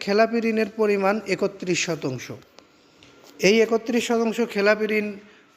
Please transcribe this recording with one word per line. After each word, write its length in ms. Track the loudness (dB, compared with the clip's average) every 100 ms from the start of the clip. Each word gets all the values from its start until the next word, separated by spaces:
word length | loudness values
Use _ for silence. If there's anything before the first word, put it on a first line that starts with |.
খেলাপি 380 | 0 2 4 2
ঋণের 300 | 0 0 -2 0
পরিমাণ 380 | 0 2 2 0 -4
একত্রিশ 440 | -2 -2 -4 -4 -2
শতাংশ। 420 | -2 -4 -6 -8 -10 -16 -18 -20 _ _ _ _ -20 -20 -20 0
এই 160 | 4 4
একত্রিশ 380 | 4 0 0 -2 0
শতাংশ 280 | 0 0 -2 -2
খেলাপি 320 | 0 2 2 0 -2
ঋণ 80 | -2 -10 -18 -20 _